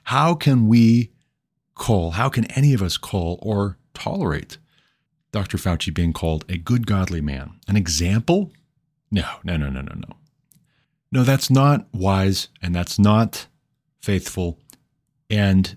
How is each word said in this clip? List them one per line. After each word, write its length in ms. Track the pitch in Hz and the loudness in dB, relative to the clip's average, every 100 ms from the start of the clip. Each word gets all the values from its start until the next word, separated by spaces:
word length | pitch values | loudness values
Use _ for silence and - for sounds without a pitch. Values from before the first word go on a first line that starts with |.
How 320 | - 127 160 165 | -4 0 0 2
can 320 | 147 127 110 | 2 4 4
we 420 | 117 113 117 117 _ _ _ _ _ _ | 6 6 4 0 _ _ _ _ _ _
call, 380 | - - 101 82 | -10 -2 0 0
how 160 | 87 131 | -2 -2
can 160 | 120 - | -2 -4
any 200 | 135 143 | 2 2
of 100 | 123 | 2
us 140 | 92 - | 0 -4
call 440 | - 98 85 87 | -6 -4 -4 -6
or 360 | 104 101 92 - _ | -4 -2 -2 -6 _
tolerate 640 | - - 196 117 - - - _ _ _ _ _ _ _ | -12 -8 -4 -2 -4 -8 -20 _ _ _ _ _ _ _
Doctor 240 | 104 95 95 | -6 -4 -4
Fauci 360 | 92 82 - | -2 -2 -2
being 200 | 82 85 | -2 -2
called 320 | 80 82 78 - | 0 -2 -4 -6
a 80 | 87 | -8
good, 300 | 82 123 113 | -2 -2 0
godly 340 | 101 92 82 | -2 -2 -4
man? 340 | 73 67 67 - - | -6 -8 -12 -16 -2
An 100 | 104 | -2
example? 760 | 85 76 87 110 117 185 185 _ _ _ _ _ - | 0 -2 0 0 2 0 -2 _ _ _ _ _ -4
No, 160 | 101 - - | -4 -4 -8
no, 140 | 87 82 | -6 -4
no, 120 | 71 | -4
no, 120 | 65 | -6
no, 140 | 69 | -10
no. 220 | - - - _ _ _ _ _ _ _ _ - | -14 -16 -20 _ _ _ _ _ _ _ _ -4
No, 140 | 127 | 0
that's 260 | 127 135 - | 2 2 4
not 380 | 135 143 147 - | 4 6 4 -2
wise, 560 | 92 95 95 98 95 - - | -4 0 2 2 0 -6 -10
and 100 | 87 | -4
that's 240 | 87 87 - | -4 -4 2
not 520 | 101 107 110 - - _ _ _ _ _ | 4 4 2 -4 -18 _ _ _ _ _
faithful. 600 | - 95 - - 87 - _ _ _ _ _ _ - | -4 -4 -4 -6 -6 -6 _ _ _ _ _ _ -4
And 480 | 107 98 95 92 | 0 4 4 2